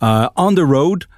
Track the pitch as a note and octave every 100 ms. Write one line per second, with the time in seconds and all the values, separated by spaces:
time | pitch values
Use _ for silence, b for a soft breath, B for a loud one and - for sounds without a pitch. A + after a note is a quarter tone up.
0 | A2+ A2 A#2 - F#3 F#3+ D3+ C3+ D#3 F#3+
1 | -